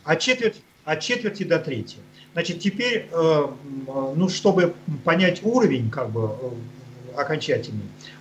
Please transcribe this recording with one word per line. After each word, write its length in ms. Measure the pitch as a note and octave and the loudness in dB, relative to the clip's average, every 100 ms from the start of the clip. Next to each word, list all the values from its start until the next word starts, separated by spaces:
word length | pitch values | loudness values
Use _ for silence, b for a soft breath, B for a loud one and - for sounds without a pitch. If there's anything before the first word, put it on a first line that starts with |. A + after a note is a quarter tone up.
От 160 | - D#3+ | -2 0
четверти, 420 | - B3+ A3+ - - _ | 2 0 0 -4 -12 _
от 160 | - D#3 | -4 -4
четверти 420 | - A#3+ G#3+ - | -2 -2 -2 -4
до 160 | D#3+ E3 | 0 0
трети. 380 | D#3+ A#2+ - - - B B | 0 -6 -8 -14 -20 B B
Значит, 260 | E3+ E3 E3+ | -4 -4 -2
теперь, 480 | G3+ G3 B3 A3+ - | -2 0 0 0 -2
э, 40 | E3 | 2
м, 720 | D#3+ D3+ C3+ B2+ C#3 C3+ C3 | 4 4 2 -4 -12 -10 -6
э, 260 | C3+ C3+ D3+ | -4 -2 2
ну, 120 | F#3 | 0
чтобы 440 | - G#3 F3 E3+ - - C#3+ | 4 4 6 4 0 -6 -2
понять 380 | E3+ E3 F#3 F3 | 2 4 4 2
уровень, 480 | G#3 B3 G3+ C3 A2 | 2 4 4 4 0
как 180 | C#3 A#2 | -2 -4
бы, 220 | A2+ A2 - | -2 -2 -4
э, 80 | B2+ A#2 - - - - - C#3+ | -8 -10 -14 -18 -20 -18 -8 -4
окончательный, 720 | C#3+ D#3 - B2 - G#2+ G2 B B B | -2 -2 0 -2 -2 -8 -10 B B B